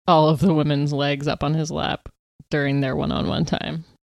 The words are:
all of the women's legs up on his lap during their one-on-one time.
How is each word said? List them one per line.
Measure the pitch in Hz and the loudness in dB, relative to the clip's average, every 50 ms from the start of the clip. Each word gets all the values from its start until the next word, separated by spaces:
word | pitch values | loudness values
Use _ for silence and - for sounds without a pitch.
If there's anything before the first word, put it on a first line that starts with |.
| _ - | _ 2
all | 170 156 156 156 | 4 6 6 4
of | 160 127 | 4 4
the | 170 165 160 | 4 4 4
women's | 151 147 147 147 143 147 143 | 4 2 2 0 0 0 -2
legs | 147 139 143 143 143 139 143 147 | -2 -2 -2 -2 -2 -2 -2 -4
up | - - | -4 -2
on | - 143 156 | -2 -2 -2
his | 160 151 147 | -2 -2 -4
lap | - 151 143 - - - - - - _ _ _ _ - - _ | -4 -4 -4 -4 -6 -6 -10 -14 -20 _ _ _ _ -20 -8 _
during | - 147 143 139 139 139 | -2 -2 0 0 0 0
their | 139 131 135 | 0 -2 -2
one-on-one | 147 139 - - 73 - 80 - - 165 | -2 -2 -2 -2 -2 -2 -2 -2 -2 -2
time. | - - - - - 151 165 160 - _ _ _ _ | -2 -2 -4 -6 -6 -8 -10 -12 -14 _ _ _ _